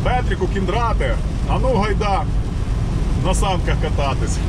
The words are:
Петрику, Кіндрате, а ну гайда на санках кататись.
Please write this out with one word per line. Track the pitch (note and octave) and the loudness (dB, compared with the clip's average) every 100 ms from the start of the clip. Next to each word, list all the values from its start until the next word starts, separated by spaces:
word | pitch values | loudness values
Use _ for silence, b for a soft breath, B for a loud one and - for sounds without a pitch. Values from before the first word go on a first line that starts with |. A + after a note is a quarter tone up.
Петрику, | F#3+ B3 A#3 F#3+ F#3 | 0 0 0 -2 0
Кіндрате, | G3+ F#3+ G#3+ A#3 G3+ F#3 E3 - - - | 0 0 0 0 0 0 0 -2 -2 0
а | F3 | 0
ну | - A3+ | 2 2
гайда | G#3+ G3+ G#3 F#3+ F#3+ - - - - - - - - - F3+ | 2 0 0 0 0 0 0 -2 -2 -2 0 0 0 0 2
на | |
санках | F#3 G3+ F#3 - - | 2 2 0 0 0
кататись. | D#3 - C#3 C3+ D#3+ - | 0 0 0 0 0 -2